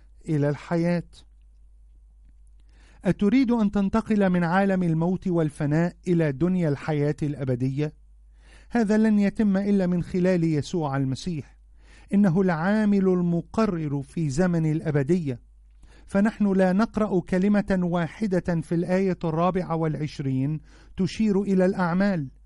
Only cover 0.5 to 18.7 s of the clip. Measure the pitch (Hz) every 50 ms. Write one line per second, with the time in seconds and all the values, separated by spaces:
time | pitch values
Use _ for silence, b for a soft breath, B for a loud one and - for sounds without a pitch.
0.5 | 143 - - - 175 170 170 170 175 170 - - - - - - - - - -
1.5 | - - - - - - - - - - - - - - - - - - - -
2.5 | - - b b b b b b b b b 190 170 - 208 202 233 269 269 220
3.5 | 240 233 208 202 208 208 196 190 - 226 220 - 220 208 196 185 180 175 175 160
4.5 | 175 196 202 196 190 185 180 165 160 160 165 180 190 175 - 190 170 170 156 151
5.5 | - - 156 143 147 160 170 180 - - - 185 175 165 160 147 135 127 165 180
6.5 | 185 180 170 151 143 135 - - 151 147 143 147 151 - 156 147 147 - 139 131
7.5 | 127 120 127 135 135 139 151 156 - - - - - - - - b b b b
8.5 | b b b b - 240 226 185 214 214 220 220 208 208 202 202 208 - 220 202
9.5 | 190 190 202 202 202 196 185 180 180 175 151 - - 185 175 185 185 175 165 165
10.5 | 156 147 131 - - 175 151 143 135 139 135 131 127 - - 180 165 143 - -
11.5 | - - - - b b b b b b b b - 196 208 190 151 202 196 185
12.5 | 170 156 165 196 214 220 214 208 202 196 190 185 185 180 175 175 170 170 - -
13.5 | - 226 220 214 180 165 156 143 139 143 135 - - 170 160 143 127 151 185 180
14.5 | 170 165 160 156 151 160 160 160 143 143 139 139 180 185 156 139 123 - - -
15.5 | - - - - - - b b b b b b - 196 202 226 - - 208 196
16.5 | 190 190 185 180 180 196 226 - - 214 214 190 202 175 - - 190 180 190 208
17.5 | 208 202 202 - 196 180 180 170 170 175 165 151 - - 220 202 185 175 - -
18.5 | 170 165 156 -